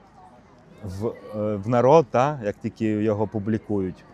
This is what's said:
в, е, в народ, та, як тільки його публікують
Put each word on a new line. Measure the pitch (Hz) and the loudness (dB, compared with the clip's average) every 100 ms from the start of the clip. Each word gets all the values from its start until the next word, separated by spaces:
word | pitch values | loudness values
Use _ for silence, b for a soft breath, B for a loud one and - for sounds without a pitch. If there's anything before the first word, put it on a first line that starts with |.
| - - - - - - - - | -20 -20 -20 -20 -20 -20 -20 -18
в, | 104 92 110 | -14 -8 -6
е, | - - 107 104 104 | -8 -10 -6 -4 -4
в | 101 | 0
народ, | 123 120 160 139 | 4 6 6 6
та, | 120 135 151 | 2 0 -2
як | 104 - | -6 -6
тільки | 113 - 110 | -8 -4 -2
його | 107 107 104 104 | 0 0 -2 -4
публікують | 110 101 110 - 104 92 82 - | -4 -4 -4 -2 -4 -4 -8 -16